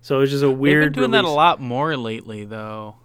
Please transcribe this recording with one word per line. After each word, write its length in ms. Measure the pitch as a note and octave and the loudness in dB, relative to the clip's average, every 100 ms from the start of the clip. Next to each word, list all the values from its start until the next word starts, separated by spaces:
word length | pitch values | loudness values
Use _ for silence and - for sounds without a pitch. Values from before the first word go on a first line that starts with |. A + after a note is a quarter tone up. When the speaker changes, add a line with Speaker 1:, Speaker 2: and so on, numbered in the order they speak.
Speaker 1:
So 160 | - C3+ | -2 0
it 20 | |
was 120 | C#3 | 2
just 120 | C#3 | 2
a 80 | C#3 | 0
weird 320 | C3 C#3+ D3 D3+ | 2 4 4 2
Speaker 2:
They've 40 | |
been 100 | D3 | 2
doing 80 | B3+ | 2
Speaker 1:
release. 120 | A3+ F#3 | 2 2
Speaker 2:
that 40 | |
a 20 | |
lot 280 | D3 E3 D#3+ | 4 2 2
more 340 | C3 B2 D#3 C#3+ | -4 -4 -2 -4
lately, 480 | A2+ A2+ - G#2+ | -6 -8 -12 -14
though. 520 | G#2 A2 G#2+ G#2+ G#2+ G#2+ | -12 -12 -12 -14 -16 -20